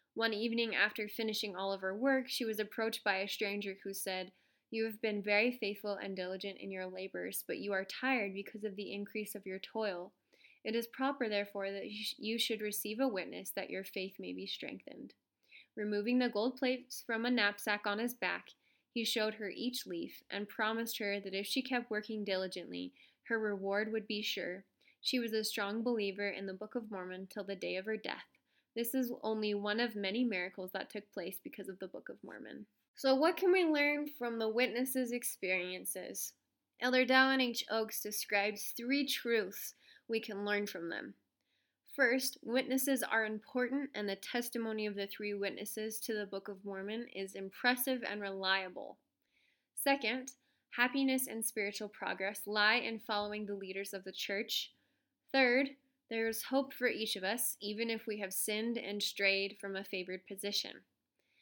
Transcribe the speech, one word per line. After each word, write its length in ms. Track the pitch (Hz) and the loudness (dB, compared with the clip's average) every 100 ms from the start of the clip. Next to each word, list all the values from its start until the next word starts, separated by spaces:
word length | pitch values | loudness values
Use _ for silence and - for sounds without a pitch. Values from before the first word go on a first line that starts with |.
| _ 214 | _ 0
One 180 | 226 | 2
evening 400 | 208 233 233 233 | 2 2 2 2
after 340 | 160 208 226 208 | 4 4 2 -4
finishing 480 | - 220 214 208 180 | -2 0 0 -2 -2
all 160 | 196 | -2
of 100 | 196 | 0
her 140 | 190 202 | -2 2
work, 340 | 269 262 254 | 4 4 2
she 140 | - | -2
was 160 | 226 214 | 0 0
approached 440 | 208 - 226 226 | -2 0 -2 0
by 140 | 208 190 | 0 0
a 100 | 196 | 0
stranger 480 | - 202 208 202 190 | -2 -2 -2 -4 -6
who 100 | 196 | -8
said, 380 | 196 190 185 185 _ _ _ - | -6 -4 -4 -6 _ _ _ -6
"You 140 | 220 220 | -2 -2
have 140 | 214 | 0
been 220 | 220 208 | 0 0
very 300 | 202 208 247 | 4 6 6
faithful 420 | 247 202 202 208 | 2 -2 -4 -4
and 220 | 196 196 190 | -4 -4 -4
diligent 440 | 180 190 196 185 | -4 -4 -6 -8
in 120 | 196 | -8
your 160 | 190 185 | -6 -6
labors, 560 | 185 190 180 180 - - | -6 -6 -6 -4 -6 -4
but 140 | - | -4
you 120 | 202 | 0
are 140 | 190 196 | 0 -2
tired 480 | - 262 254 202 | -2 2 2 2
because 300 | 190 202 208 | -2 -8 -6
of 120 | 208 196 | -6 -4
the 160 | 196 | -6
increase 440 | 202 202 214 208 202 | -4 -4 -4 -6 -6
of 100 | 190 | -8
your 140 | 190 | -8
toil. 520 | - 220 214 175 185 _ _ _ - _ | -6 -2 -2 -2 -8 _ _ _ -20 _
It 120 | 214 226 | -2 -2
is 120 | 226 | -2
proper, 420 | - 269 277 220 | -2 0 0 2
therefore, 420 | 202 202 202 196 | 2 0 -2 -4
that 180 | 196 202 | -4 -8
you 140 | 208 | -6
sh-, 120 | 214 - | -6 -4
you 220 | 214 226 | -2 0
should 220 | - 214 | 0 0
receive 380 | 208 202 208 214 | -2 -2 -4 0
a 80 | 269 | 2
witness 440 | 190 - 180 190 | 2 -4 -6 -6
that 180 | 196 185 | -6 -4
your 140 | 185 | -4
faith 340 | 190 196 190 - | -4 -6 -6 -6
may 160 | 180 | -8
be 140 | 185 196 | -6 -6
strengthened." 640 | - - 196 - - - _ _ _ _ - - - | -6 -8 -10 -12 -14 -16 _ _ _ _ -20 -12 -4
Removing 420 | 208 208 214 247 | 0 0 4 4
the 120 | 247 | 4
gold 280 | 208 247 254 | 4 0 2
plates 460 | 254 254 - - | 0 0 -4 -12
from 240 | - 226 240 | -4 0 2
a 40 | |
knapsack 540 | 240 202 208 220 208 208 | 4 4 2 0 0 2
on 140 | 208 | 0
his 160 | 240 247 | 0 0
back, 380 | 180 175 - - _ _ _ | -2 -2 -6 -20 _ _ _
he 120 | 233 | -2
showed 300 | 226 233 214 214 | 0 2 0 0
her 140 | 202 | -6
each 380 | - 247 247 190 | -2 -2 -2 -4
leaf 340 | 170 - - - | -4 -6 -10 -8
and 180 | 202 208 | -6 -6
promised 520 | - 214 226 226 - | -2 0 0 -2 -2
her 200 | 202 202 | -2 -2
that 140 | 196 | -2
if 140 | 196 202 | -4 -2
she 160 | 269 | -2
kept 260 | 254 247 240 | 0 -2 0
working 340 | 214 214 220 | -4 -2 -4
diligently, 720 | 202 190 190 185 170 175 180 _ - _ | 0 0 0 -6 -8 -8 -8 _ -20 _
her 160 | - 226 | -2 0
reward 520 | 214 196 196 202 220 | 0 -2 0 0 0
would 140 | 220 214 | -2 -2
be 160 | 208 | -2
sure. 420 | 214 190 - 185 - _ _ _ | -2 -2 -4 -6 -12 _ _ _
She 160 | - 254 | 0 0
was 160 | 233 | 2
a 100 | 220 | 0
strong 380 | 214 - 202 220 | 0 0 0 0
believer 480 | 240 226 202 196 202 | 2 2 0 0 -2
in 160 | - 196 | -2 -4
the 80 | |
Book 220 | 190 208 247 | -6 -6 -6
of 160 | 214 | -6
Mormon 340 | 190 180 185 190 | -6 -6 -8 -8
till 180 | 208 | -8
the 120 | 190 190 | -6 -4
day 220 | 175 185 | -2 -2
of 80 | 208 | -2
her 120 | 214 | -4
death. 300 | - - - _ _ _ _ 226 | -4 -6 -10 _ _ _ _ -4
This 200 | 233 262 | 0 0
is 160 | 240 - | 0 -2
only 320 | 220 214 214 | -2 0 2
one 260 | 202 208 220 | 0 2 2
of 160 | 240 214 | 2 0
many 280 | 190 226 | 0 2
miracles 480 | 247 185 185 196 185 | 2 2 -2 -6 -6
that 180 | 190 - | -4 -4
took 220 | 208 - | -8 -8
place 280 | 196 175 - | -6 -6 -8
because 300 | 190 - 190 | -10 -10 -8
of 80 | 185 | -8
the 100 | 185 | -8
Book 220 | - - | -8 -12
of 140 | 202 | -14
Mormon. 420 | - - 214 208 208 _ _ - | -12 -12 -12 -12 -14 _ _ 0
So 180 | 269 | 4
what 240 | 262 320 349 | 6 6 6
can 140 | 370 | 6
we 120 | 381 330 | 6 6
learn 420 | 294 294 294 294 | 6 4 2 -2
from 320 | - 240 226 | -4 -4 0
the 100 | 220 | 2
witnesses' 640 | 220 247 233 262 262 233 | 2 2 2 0 0 0
experiences? 1200 | 240 - - 185 185 180 185 190 185 180 - - - _ _ _ - | -2 -4 -2 0 2 0 -4 -6 -6 -6 -6 -8 -10 _ _ _ -2
Elder 260 | 247 254 254 | 4 6 8
Dallin 360 | 262 262 262 | 10 10 8
H. 240 | 247 233 - | 4 0 0
Oaks 320 | 226 220 - | 0 0 -2
describes 720 | 208 208 - 202 208 208 - | -4 -4 0 2 2 0 -6
three 340 | - 240 277 285 | -4 0 2 2
truths 680 | - 240 226 190 - - - - - - | 0 2 2 2 -4 -10 -12 -20 -14 -2
we 120 | 226 | -2
can 260 | 220 202 208 | -2 -4 0
learn 200 | 202 202 | 0 0
from 220 | 175 165 | -4 -6
them. 260 | - 101 - _ _ _ _ _ _ _ - | -6 -8 -16 _ _ _ _ _ _ _ 4
First, 440 | 240 262 - - | 6 6 2 -4
witnesses 640 | 214 247 247 262 277 254 | 0 2 2 2 4 2
are 200 | - 226 | 4 2
important, 680 | 214 214 - 254 247 277 269 | 2 -2 -4 0 0 0 -2
and 160 | 208 202 | -2 -2
the 60 | 196 | -2
testimony 720 | - 240 240 233 226 220 214 | -2 -2 -2 -2 -2 -2 -2
of 80 | 202 | -2
the 100 | 196 | -4
three 300 | - 208 202 | -4 -4 -2
witnesses 640 | 196 - 208 220 220 214 | -2 -2 -6 -4 -4 -4
to 160 | - 214 | -2 -2
the 100 | 196 | -2
Book 220 | 196 202 | -6 -8
of 180 | 190 196 | -10 -8
Mormon 420 | 190 202 226 240 | -6 -4 -4 -6
is 260 | 190 196 196 | -6 -6 -6
impressive 680 | 190 - 247 254 269 254 | -10 0 2 4 2 0
and 160 | - 208 | -2 -4
reliable. 800 | 196 190 190 190 185 180 - - _ _ _ _ _ _ _ - | -4 -2 2 2 2 -8 -10 -14 _ _ _ _ _ _ _ -2
Second, 580 | 277 277 220 254 269 - _ _ - | 2 4 2 0 -4 -14 _ _ -6
happiness 560 | - 254 269 269 262 254 | 2 4 6 4 4 0
and 180 | 226 - | -2 -2
spiritual 440 | 220 202 202 208 | -2 -2 -2 -8
progress 580 | - 185 190 196 214 202 | -4 -4 0 -2 -4 -2
lie 300 | 214 208 240 | 4 6 6
in 200 | 226 220 | 2 -4
following 480 | - 208 208 214 202 | -2 0 0 -4 -4
the 80 | |
leaders 400 | 202 190 196 196 | -6 -6 -6 -6
of 100 | 190 | -6
the 80 | 190 | -8
church. 600 | - - 202 - - - _ _ _ _ _ _ | -6 -2 -2 0 -2 -4 _ _ _ _ _ _
Third, 440 | 269 254 247 277 - _ _ - | 6 6 6 2 -4 _ _ -6
there 180 | 226 226 | -2 0
is 180 | 220 - | -2 2
hope 280 | 269 269 | 2 2
for 140 | - 247 | 0 0
each 280 | 208 214 190 | 2 -2 0
of 80 | |
us, 340 | 190 247 - - | 0 0 -2 -2
even 300 | 208 214 233 | -4 -2 -2
if 160 | 220 220 | -2 -2
we 100 | 208 | -4
have 160 | 190 | -4
sinned 440 | - - 214 233 233 | -2 -2 0 0 -2
and 240 | - 208 | -2 -2
strayed 560 | - - 196 196 196 202 | -2 2 4 4 0 -4
from 160 | 202 190 | -6 -6
a 80 | |
favored 420 | 196 190 180 185 - | -4 -6 -4 -8 -8
position. 580 | 196 202 202 - - _ _ _ _ _ _ | -6 -2 -2 -4 -10 _ _ _ _ _ _